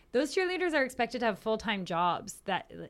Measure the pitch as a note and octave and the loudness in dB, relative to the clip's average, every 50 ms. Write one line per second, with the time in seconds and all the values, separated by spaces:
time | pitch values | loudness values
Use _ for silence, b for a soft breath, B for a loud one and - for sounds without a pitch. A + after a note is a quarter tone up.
0 | b b - A#3+ D4+ C#4+ - G4 F#4 F4+ F#4 E4+ F4+ F4 D#4 D4 C4 B3 - - | b b 2 2 2 2 2 2 2 2 2 0 0 2 2 2 2 0 0 -2
1 | A#3 A#3 B3+ B3 A#3+ A3+ G3 F3+ - A3 A3 G#3+ - A3+ G#3 G3 F3+ E3 F3 E3 | -2 -2 0 0 0 0 0 0 -2 -2 -2 0 0 -2 -2 -2 -2 -2 0 2
2 | F3 F3 E3 - - - - - - - F#3 E3+ - - - E3+ E3 | 2 2 2 0 -4 -8 -14 -10 -6 -4 -4 -4 -4 -8 -12 -14 -14